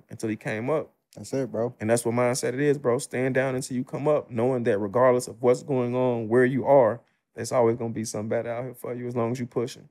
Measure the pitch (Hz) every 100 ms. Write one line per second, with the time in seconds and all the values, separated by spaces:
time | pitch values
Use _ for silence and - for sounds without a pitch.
0 | _ 110 110 110 123 110 127 151 - _
1 | _ - 104 131 117 107 123 - 110 117
2 | 117 120 123 123 127 127 147 143 127 123
3 | - 123 131 127 131 127 - 127 135 123
4 | 147 139 - 120 123 127 117 101 104 120
5 | 127 123 - 107 123 139 147 127 120 127
6 | 127 117 107 123 127 131 110 139 110 120
7 | _ _ _ - 110 131 113 120 117 113
8 | 113 107 107 117 117 117 127 127 - 120
9 | 123 123 117 127 120 - - - -